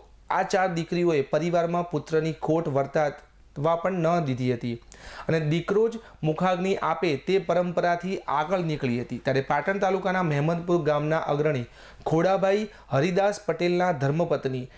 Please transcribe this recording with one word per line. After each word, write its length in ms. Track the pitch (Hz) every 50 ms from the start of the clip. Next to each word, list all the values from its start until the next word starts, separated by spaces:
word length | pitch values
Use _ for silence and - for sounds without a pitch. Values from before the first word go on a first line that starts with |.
| - - - - - -
આ 140 | 143 180 190
ચાર 240 | - - 190 190 185 170
દીકરીઓએ 460 | 165 160 - 175 175 175 170 160 143 135 -
પરિવારમાં 560 | - 151 160 175 175 170 170 170 175 175 170 -
પુત્રની 440 | - 147 - - 160 156 156 160 151 -
ખોટ 280 | - - 156 170 151 160
વર્તાવા 1040 | 131 139 139 139 - 160 151 143 - - - - _ - - - - 143 139 165 165
પણ 300 | 165 - 185 190 175 160
ન 200 | 160 175 175 156
દીધી 280 | 131 127 120 127 123 120
હતી 200 | 117 - 120 117 - - - - - - - - - -
અને 100 | - 160 160 156 147
દીકરો 320 | 160 170 - - 190 214 226 226
જ 100 | 226 226 - - - - 156
મુખાગ્નિ 480 | 156 156 - 180 185 185 180 185 190 196 - -
આપે 240 | 156 160 - 190 170 139 135 -
તે 100 | - 185 190
પરંપરાથી 800 | 170 - 170 180 175 180 170 175 175 175 175 170 180 185 196 - - - 135
આગળ 280 | 147 156 165 196 185 170
નીકળી 320 | 160 151 139 139 123 117 120
હતી. 180 | 117 - 127 117
ત્યારે 240 | - 135 131 135 135
પાટણ 360 | - 147 147 143 190 196 202
તાલુકાના 440 | 196 190 196 190 185 185 180 185 180
મહેમદપુર 580 | 156 143 143 147 165 170 165 170 180 175 170 147
ગામના 380 | 147 147 147 147 151 160 160 - 151 147
અગ્રણી 300 | 143 151 156 143 123 117 - - - - - - - -
ખોડાભાઈ 640 | - 160 165 175 185 190 180 190 190 202 214 220 214 - - - -
હરિદાસ 520 | 131 135 151 185 175 190 196 208 202 - -
પટેલના 460 | - 160 - 175 175 175 175 180 180 170 131
ધર્મપત્ની 600 | 139 139 151 165 170 - 151 127 - 135 131 127 131 - -